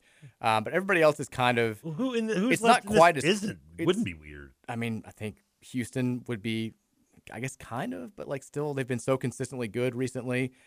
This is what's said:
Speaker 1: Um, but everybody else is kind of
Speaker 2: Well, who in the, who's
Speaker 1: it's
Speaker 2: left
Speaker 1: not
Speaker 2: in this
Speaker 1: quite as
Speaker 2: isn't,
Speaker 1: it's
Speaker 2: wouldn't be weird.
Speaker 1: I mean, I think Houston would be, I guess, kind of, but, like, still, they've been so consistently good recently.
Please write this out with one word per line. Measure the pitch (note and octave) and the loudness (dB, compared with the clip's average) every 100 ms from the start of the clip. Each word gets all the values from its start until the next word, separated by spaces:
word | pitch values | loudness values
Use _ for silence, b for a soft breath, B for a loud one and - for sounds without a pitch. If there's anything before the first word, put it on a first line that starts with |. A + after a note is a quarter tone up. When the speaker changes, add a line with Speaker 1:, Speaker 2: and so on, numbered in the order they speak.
| b b C#3 b | b b -20 b
Speaker 1:
Um, | A#2 A2 A2 | 2 2 2
but | |
everybody | D#3 G3 F3+ | 0 2 6
else | D#3 D3 | 6 4
is | C#3 | -2
kind | - B2 A#2+ | 0 2 4
of | A#2 G#2+ E3 | 2 -2 -8
Speaker 2:
Well, | |
who | D#3 C4 A#3 | -4 -4 -2
in | A3 | -2
the, | G3+ | 0
who's | A3+ A#3+ | 2 4
Speaker 1:
it's | |
Speaker 2:
left | A3+ A#3+ | 6 4
Speaker 1:
not | G3+ | 4
Speaker 2:
in | |
this | G#3+ | 8
Speaker 1:
quite | E3+ D3+ | 8 6
as | |
Speaker 2:
isn't, | D3 G#3 G3+ F#2 - A#2 | 2 0 -2 -8 -12 -4
Speaker 1:
it's | E3 | 0
Speaker 2:
wouldn't | G3+ | 0
be | F#3+ | -2
weird. | D#2+ D2+ D2 C#2 _ - | -6 -12 -16 -18 _ -10
Speaker 1:
I | A#2 | -6
mean, | A#2 A2 - | -4 -6 -8
I | |
think | - G#2+ - _ _ | -10 -10 -10 _ _
Houston | - B2+ A2+ C3+ B2 B2+ A2 | -10 -6 -4 -2 -2 -2 -6
would | A#2 | -6
be, | A2+ A2 A2 - _ _ _ _ - | -4 -2 -4 -8 _ _ _ _ -16
I | A2 | -10
guess, | C3 - | -10 -10
kind | - A#2 G#3 | -10 -8 -6
of, | C4 A#3 | -8 -12
but, | - - | -14 -10
like, | C#3 | -10
still, | - C#3+ D3+ | -8 -6 -4
they've | C3+ B2 | -4 -4
been | B2 | -4
so | - C3 | 0 0
consistently | C3 - C3 C3 A#2 | -2 -6 -8 -6 -6
good | A#2+ B2+ A#2+ | -2 -2 -2
recently. | B2+ B2+ B2 B2 B2+ b | -4 -4 -4 -2 -2 b